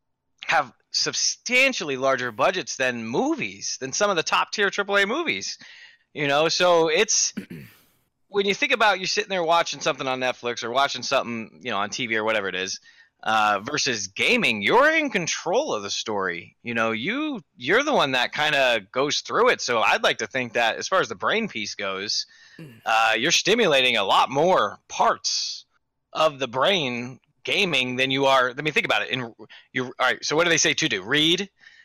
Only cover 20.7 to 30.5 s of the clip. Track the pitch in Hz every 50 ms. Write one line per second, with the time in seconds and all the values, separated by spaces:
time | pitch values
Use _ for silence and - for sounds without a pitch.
20.7 | 87 73 110 - 190 185 147 110 110 90 110 120 165 220 226 165 - 113 107 -
21.7 | - - 101 98 95 95 101 110 - - - - - - - - - - 165 139
22.7 | 117 110 - 113 113 110 113 113 110 113 120 175 - - - 160 214 247 214 170
23.7 | 143 135 127 127 117 110 98 101 135 185 214 - 131 139 160 185 180 139 110 101
24.7 | 104 - _ - - - 196 226 160 104 - - - - - - - - - _
25.7 | _ _ _ _ _ _ _ _ - - 156 156 143 131 135 120 110 127 139 180
26.7 | 202 180 143 123 123 120 123 127 131 - _ _ _ _ - 127 139 180 208 175
27.7 | 151 131 127 127 127 127 131 135 135 135 139 135 135 131 123 127 120 139 147 156
28.7 | 143 233 196 135 120 104 101 - 120 127 123 117 - - 110 - - - _ _
29.7 | - 131 127 127 - - 127 127 113 - - - 147 156 175 175